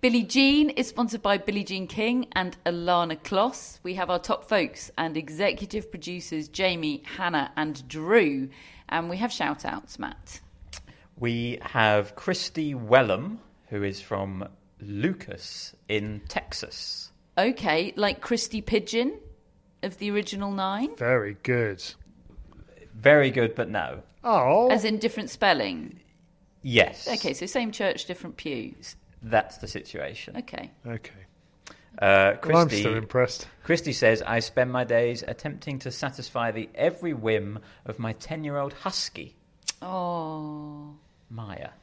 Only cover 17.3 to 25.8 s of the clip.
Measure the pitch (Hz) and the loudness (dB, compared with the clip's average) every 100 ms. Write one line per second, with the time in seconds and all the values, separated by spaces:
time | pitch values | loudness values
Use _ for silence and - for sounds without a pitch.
17.3 | - 202 254 202 156 190 - 208 - - | 0 2 2 0 2 0 0 -2 -2 -2
18.3 | 233 - 220 - 226 214 226 254 427 - | -2 -2 -6 0 0 0 -2 -2 -4 -16
19.3 | - _ _ _ _ 196 185 208 208 208 | -20 _ _ _ _ -10 -6 -2 -2 -2
20.3 | 196 202 196 190 202 277 - 120 127 104 | -6 -6 -2 -2 -2 -4 -2 2 2 0
21.3 | 101 - 123 113 95 - - - - - | -6 -2 0 0 -4 -12 -16 -20 -20 -20
22.3 | - - - - - - 110 120 147 139 | -18 -18 -20 -20 -20 -20 4 8 8 8
23.3 | 127 113 - 117 104 73 71 - _ 247 | 4 0 0 -2 -2 -4 -8 -14 _ 2
24.3 | 208 127 175 247 233 214 214 220 220 208 | 4 6 6 6 4 2 0 -2 -2 -10
25.3 | - 208 151 101 82 | 0 2 4 0 -4